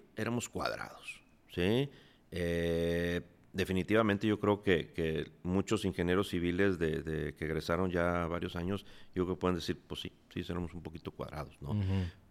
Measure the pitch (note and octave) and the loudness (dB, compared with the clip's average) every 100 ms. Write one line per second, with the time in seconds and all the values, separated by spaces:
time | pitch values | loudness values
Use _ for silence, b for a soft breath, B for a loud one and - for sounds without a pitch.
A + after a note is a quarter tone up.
0 | - - A2 A#2+ - - - G#1+ - - | -12 -6 -2 -2 -4 -4 -4 -4 -10 -14
1 | - - - _ - - F2+ A#2+ C#3 b | -16 -16 -20 _ -8 0 2 2 0 b
2 | b b b F2+ E2+ E2+ E2+ E2 E2+ E2+ | b b b -4 0 0 2 2 2 2
3 | E2+ E2+ - - - F#2+ F#2 F#2 E2+ G#2+ | 0 -2 -6 -14 -8 -2 0 0 4 4
4 | A2 G2+ A2 G#2 G#2 G#2 G2+ E2 - - | 4 4 2 2 4 2 4 2 2 -2
5 | D#2+ D#2+ - - F2 F#2+ - G#2+ F#2+ F#2 | -2 -2 -4 -6 0 0 2 0 0 0
6 | F2 F#2 G2 F2 F2 F2 G2 E2+ D#2+ D2+ | 2 2 2 0 0 2 2 2 0 0
7 | D#2 D#2 D2 - D#2 D#2 E2 E2+ F#2 F2 | -2 -4 -4 -4 -4 -2 0 0 2 2
8 | F2 F2 E2 F2 F2+ F2 F2 G2 - b | 2 2 -2 -2 -4 -4 -4 -4 -8 b
9 | b F#2 F2+ F2 F2+ F2 - E2+ - - | b -2 0 2 2 2 -2 -6 -8 -10
10 | - - - - F2 F2 E2+ F2 D#2 D#2+ | -10 -12 -12 -8 -6 -4 -6 -8 -12 -12
11 | D#2+ - - D2+ C#2+ - C#2+ G#2 F#2+ F#2+ | -10 -10 -8 -8 -10 -10 -4 -2 0 0
12 | F2 - - | -2 -6 -20